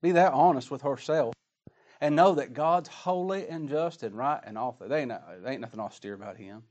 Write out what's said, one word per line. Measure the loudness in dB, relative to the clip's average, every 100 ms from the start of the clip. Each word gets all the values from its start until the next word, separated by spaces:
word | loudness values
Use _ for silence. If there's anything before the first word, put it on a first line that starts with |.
Be | 4
that | 6 6
honest | 6 4 4 -2
with | -6
herself | -4 -4 0 0 0 -4 _ _ -20 _ _ _
and | 2 6
know | 6
that | 6 -2
God's | -2 2 2 0
holy | -10 -4 -2 -2 -4 -6
and | -8 -4
just | -2 -2 -4
and | -10 -4
right | -2 -2
and | -6 -6
all | -6
things. | -8 -4
There | -4
ain't, | -2
there | -8 -12 -12 -10
ain't | -8
nothing | -10 -10
austere | -10 -10 -14
about | -12 -12 -14
him. | -16 -18 -20